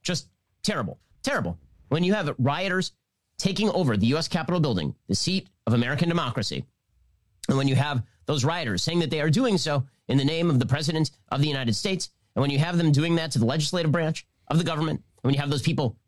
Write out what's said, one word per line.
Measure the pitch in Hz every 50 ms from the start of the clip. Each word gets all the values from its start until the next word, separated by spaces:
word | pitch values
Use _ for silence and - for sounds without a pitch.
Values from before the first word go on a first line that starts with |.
Just | _ - 180 143 - _ _ _ _ _ _ _
terrible, | - - 208 151 110 175 - _ _ _ _ _ -
terrible. | 262 285 202 - - 87 - - _ _ _ _ _
When | 135 165 180
you | 180 208
have | 214 180 147 - -
rioters | 139 139 143 165 190 196 180 185 175 - _ _ _ _ _ _ _ _ _
taking | - - 190 185 175 214 208
over | - 180 180 131 107
the | 101 101 113
U | 135
S | 160 160 -
Capitol | - 175 160 - 180 180
building, | 151 143 110 87 78 69 - _ _ -
the | -
seat | - - 170 185 190 - _ _ _ _
of | -
American | 127 120 120 123 143 131 170 170
democracy, | 170 170 151 123 110 - 104 - - 65 - _ _ _ _ _ _ _ _ _ _ _ _ _ _ _ - -
and | 139 135
when | 135
you | 135 131
have | 131 139 147 143 123 104 _ _ _ _
those | - 147 143 113
rioters | 151 165 180 156 117 98 175 -
saying | 156 170 175
that | 165 139
they | 165 156
are | 147 160
doing | 147 214 262 240 202 175
so | - 156 147 139 127 - _ _ _
in | - 139 139
the | 135
name | 143 160 165 170 175
of | 147 123
the | 120
President | - 131 147 160 147 156 160 156 - _ _ _ _
of | - 135
the | 147 151
United | 143 135 131 117 104
States, | - - 196 190 180 - - _ _ _ _ _
and | -
when | 135 139
you | 143 139
have | 156 175 175 170
them | 165 156
doing | 143 135 156 170 170
that | 165 160 151
to | - 120
the | 113
legislative | 110 135 160 151 - - 180 165 156
branch | 135 175 160 156 160 - - _ _ _ _
of | - - 165
the | 170
government, | 170 165 151 160 160 147 -
and | - _ _ _
when | - 127 139
you | 139
have | 147 139
those | 147 135
people | - 160 135 - 143 117 - _ _